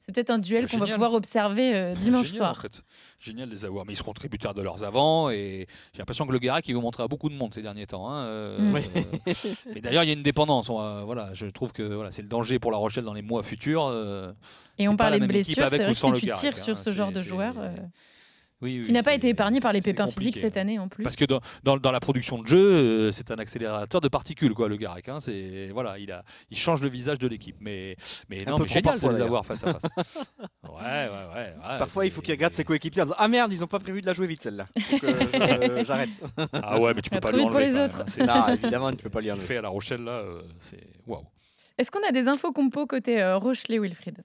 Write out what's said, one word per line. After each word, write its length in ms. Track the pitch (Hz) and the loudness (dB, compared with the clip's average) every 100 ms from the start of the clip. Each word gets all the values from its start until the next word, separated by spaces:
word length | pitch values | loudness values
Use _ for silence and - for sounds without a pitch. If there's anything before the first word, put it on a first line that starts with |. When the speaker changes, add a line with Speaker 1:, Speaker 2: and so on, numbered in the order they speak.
Speaker 1:
c'est 120 | - | -4
peut-être 160 | 202 240 | -2 2
un 80 | 233 | 2
duel 260 | 180 226 | 2 0
Speaker 2:
Bah, 60 | 247 | 2
Speaker 1:
qu'on 80 | 233 | 0
va 80 | 202 | 0
Speaker 2:
génial. 120 | 214 | 2
Speaker 1:
pouvoir 160 | 233 | 4
observer, 600 | 226 208 233 208 202 254 208 | 2 2 0 2 2 2 2
euh, 180 | 180 | 0
Speaker 2:
Bah, 60 | 180 | 0
Speaker 1:
dimanche 260 | 202 247 247 | 4 4 4
Speaker 2:
génial, 100 | 202 | 0
Speaker 1:
soir. 180 | 190 - | -2 -2
Speaker 2:
en 20 | |
fait. 200 | - - _ - - _ | -10 -14 _ -20 -20 _
Génial 280 | - 110 127 | -14 -10 -10
de 60 | |
les 100 | 107 | -8
avoir, 200 | 104 98 101 | -8 -8 -6
mais 60 | |
ils 40 | 104 | -8
seront 160 | - | -8
tributaires 420 | 101 - 104 113 | -10 -8 -6 -4
de 80 | 101 | -4
leurs 200 | 95 85 | -6 -4
avants 460 | 104 113 151 160 151 | -2 4 4 4 2
et 360 | 107 101 95 92 - - | -2 -4 -8 -12 -16 -20
j'ai 60 | - | -14
l'impression 280 | 92 113 143 | -10 -6 0
que 60 | |
Le 60 | 131 | 0
Garec, 300 | 123 147 - | 2 0 0
il 60 | |
veut 60 | 123 | -2
montrer 220 | 117 - | -2 -4
à 40 | 117 | -4
beaucoup 200 | 143 151 | -2 -4
de 60 | |
monde 180 | 143 120 | -4 -8
ces 80 | 110 | -6
derniers 240 | 107 104 101 | -10 -10 -10
temps, 220 | 98 101 | -10 -8
hein, 160 | 147 | -6
euh, 340 | 120 110 107 101 | -6 -6 -6 0
Speaker 1:
Mm. 160 | 208 | 2
Speaker 3:
Oui. 60 | 147 143 - | 2 0 -4
Speaker 2:
euh, 360 | - - - 170 - 220 254 | -4 -6 -4 -4 -4 -8 -10
mais 60 | 214 | -10
d'ailleurs, 220 | 120 147 | 0 2
il 40 | 165 | 2
y 20 | |
a 40 | |
une 80 | 151 | 2
dépendance, 440 | 143 143 151 135 113 | 0 2 4 2 2
on 100 | 113 | -4
va, 240 | 107 104 | -4 -6
voilà, 260 | 101 120 101 | -6 -8 -8
je 140 | 95 104 | -8 -10
trouve 260 | 98 123 | -6 -8
que, 100 | - | -6
voilà, 280 | 107 104 104 | -6 -4 -8
c'est 100 | - | -10
le 60 | 104 | -4
danger 300 | 117 113 127 | -2 0 0
pour 100 | 117 | 2
La 40 | 107 | 0
Rochelle 280 | 107 117 | 0 -2
dans 100 | 113 | -6
les 80 | 104 | -8
mois 200 | 104 117 | -4 -4
futurs, 420 | 104 110 143 156 143 | -4 -6 -2 0 0
euh, 440 | 117 104 98 95 101 - - - - | -2 -4 -6 -10 -14 -20 -20 -20 0
Speaker 1:
Et 40 | |
Speaker 2:
c'est 40 | 202 | 2
Speaker 1:
on 40 | 208 | 4
Speaker 2:
pas 80 | |
Speaker 1:
parlait 140 | 220 208 | 6 4
Speaker 2:
la 80 | 208 | 4
Speaker 1:
de 60 | |
Speaker 2:
même 80 | 202 | 2
équipe 160 | 196 160 | 2 2
Speaker 1:
blessures, 60 | 277 | 4
Speaker 2:
avec 140 | - | 4
Speaker 1:
c'est 60 | 208 | 2
Speaker 2:
ou 40 | |
Speaker 1:
vrai, 40 | |
Speaker 2:
sans 140 | - - | 4 4
Speaker 1:
si 40 | |
Speaker 2:
Le 60 | - | 4
Speaker 1:
tu 60 | 151 | 2
Speaker 2:
Garec, 140 | 107 | 0
Speaker 1:
tires 180 | 285 - | -2 -2
sur 180 | 226 208 | -4 -4
Speaker 2:
hein, 40 | |
Speaker 1:
ce 80 | 220 | -2
genre 140 | 196 202 | -2 -2
Speaker 2:
c'est, 60 | 190 | -2
Speaker 1:
de 40 | |
Speaker 2:
c'est 60 | 175 | -4
Speaker 1:
joueur, 260 | 185 214 247 | -4 -4 -4
euh, 120 | 196 175 185 - _ _ - _ _ _ | -8 -8 -12 -18 _ _ -20 _ _ _
Speaker 2:
Oui, 160 | 123 127 | -6 -4
oui, 60 | 117 | 2
Speaker 1:
qui 60 | |
n'a 100 | 240 | 4
pas 80 | 233 | 4
Speaker 2:
c'est, 60 | 285 | 4
Speaker 1:
été 100 | 247 | 2
épargné 320 | 233 208 254 | 2 2 4
par 140 | 247 | 2
les 80 | 202 | 2
Speaker 2:
c'est 100 | 190 | 0
Speaker 1:
pépins 140 | 185 202 | 0 0
Speaker 2:
compliqué. 240 | - 208 | 0 -2
Speaker 1:
physiques 100 | - | 0
cette 160 | 220 202 | -2 -2
année 220 | 196 220 | -2 -2
en 100 | 190 | -6
plus. 140 | - | -6
Speaker 2:
Parce 100 | 214 - | -6 0
que 100 | 143 | 2
dans, 140 | 135 - - | 2 -2 -4
dans, 140 | 139 139 | 2 4
dans 160 | 135 | 4
la 80 | 127 | 2
production 380 | - 131 120 123 | 2 0 0 -6
de 60 | 113 | 4
jeu, 100 | 165 | 8
euh, 540 | 196 180 123 113 107 | 8 8 6 6 4
c'est 180 | 101 - | 0 -6
un 60 | 110 | -8
accélérateur 640 | 110 120 113 107 104 - | -6 -6 -4 -4 0 2
de 80 | 143 | 2
particules, 460 | 135 - 151 143 | 0 -4 2 2
quoi, 120 | 107 113 | 4 0
Le 100 | 104 | 0
Garec, 320 | 104 87 - | -6 -8 -10
hein, 100 | 143 | -10
c'est, 480 | 135 101 95 95 95 | -8 -8 -8 -10 -8
voilà, 240 | 104 123 98 | -6 -6 -8
il 120 | 101 | -12
a, 140 | 90 - - _ | -12 -14 -20 _
il 60 | 104 | -4
change 240 | - 160 | 2 2
le 80 | 135 | 0
visage 300 | 123 123 147 | -2 -4 -2
de 100 | 123 | -2
l'équipe. 280 | 113 - - | -4 -12 -14
Mais, 360 | 104 98 95 92 - - - | -10 -8 -10 -12 -12 -14 -12
mais 180 | 95 98 | -8 -2
Speaker 3:
Un 40 | |
Speaker 2:
non, 40 | 147 | 0
Speaker 3:
peu 60 | |
Speaker 2:
mais 60 | 156 | 2
Speaker 3:
trop 60 | - | 2
Speaker 2:
génial 40 | 160 | 2
Speaker 3:
parfois, 140 | 135 135 | 2 2
Speaker 2:
de 20 | |
les 60 | 117 | 2
Speaker 3:
d'ailleurs. 80 | 120 | 2
Speaker 2:
avoir 180 | 120 | 0
face 180 | 101 110 | -2 -4
à 100 | 180 | -2
face. 160 | 160 160 - | -2 -4 -4
Speaker 3:
<laughs> 500 | 175 320 254 _ 214 _ | -6 -6 -12 _ -18 _
Speaker 2:
Ouais, 80 | - 78 | -18 -10
ouais, 260 | 113 143 131 | -6 -4 -4
ouais, 300 | 101 92 95 | -6 -10 -10
ouais, 400 | 110 80 98 131 | -10 -12 -8 -4
Speaker 3:
Parfois, 260 | 135 190 190 | -4 0 -2
il 40 | |
faut 100 | 180 | -2
Speaker 2:
mais 20 | 147 | -4
Speaker 3:
qu'il 80 | |
regarde 180 | 147 165 | 0 0
ses 100 | - | 0
coéquipiers 380 | 156 156 160 147 | 0 0 0 0
en 20 | 151 | 0
disant : « 100 | 175 | 4
Ah 100 | 220 | 4
merde, 240 | 240 233 | 4 2
ils 100 | 185 | 0
ont 40 | 165 | -4
pas 100 | 202 | -4
prévu 220 | 196 190 | -4 -6
de 60 | 185 | -4
la 60 | |
jouer 120 | 175 185 | -2 -2
vite, 160 | 160 | -2
celle-là. 220 | 117 101 95 - | -6 -8 -6 -6
Faut 200 | 202 277 | 0 0
que 160 | 294 | 2
je, 720 | 254 262 262 226 254 247 247 | 2 2 4 4 4 2 0
Speaker 2:
<laughs> 20 | 233 | 0
Speaker 3:
j'arrête. » 240 | - 131 208 147 - 156 | 0 -2 -6 -12 -4 -4
Speaker 2:
Ah 260 | 143 104 107 | -2 0 4
ouais, 120 | 117 | 4
mais 80 | 113 | 2
tu 60 | - | 0
peux 60 | 196 | -2
Speaker 1:
À 40 | |
Speaker 2:
pas 80 | - | 2
Speaker 1:
trouver 140 | 233 | 2
Speaker 2:
lui 40 | 285 | 4
Speaker 1:
pour 80 | 285 | 4
Speaker 2:
enlever, 140 | 277 | 4
Speaker 1:
les 80 | 262 | 4
Speaker 2:
quand 60 | |
Speaker 1:
autres. 120 | 285 - | 2 -2
Speaker 2:
même, 60 | - | -8
hein, 20 | |
c'est 160 | - 254 | 2 4
Speaker 3:
Non, 220 | - - | 6 6
évidemment, 420 | 247 233 123 135 | 4 2 0 0
tu 60 | 127 | -2
peux 60 | 107 | -4
pas 80 | 113 | -4
Speaker 2:
ce 40 | |
Speaker 3:
lui 60 | 107 | -2
Speaker 2:
qu'il 20 | |
Speaker 3:
enlever. 120 | 101 92 | -4 -2
Speaker 2:
fait 100 | 123 | -4
à 40 | |
La 60 | 107 | -2
Rochelle, 340 | 95 101 123 | -4 -4 -6
là, 80 | 117 | -4
euh, 300 | 120 101 85 82 85 | -6 -6 -10 -14 -20
c'est 260 | - 92 - - - | -20 -20 -20 -20 -10
waouh. 180 | 101 73 _ _ _ _ - | -10 -10 _ _ _ _ -4
Speaker 1:
Est-ce 120 | 247 | -2
qu'on 160 | 403 403 | 0 2
a 40 | |
des 140 | 254 247 | 2 4
infos 240 | 285 349 | 2 0
compo 340 | 285 269 285 294 | 2 0 0 -2
côté, 360 | 269 - 226 | -2 0 2
euh, 140 | 185 190 | 4 2
Rochelet, 400 | 214 254 - 226 | 2 -2 0 0
Wilfried ? 440 | 202 175 - 165 | -2 -6 -14 -14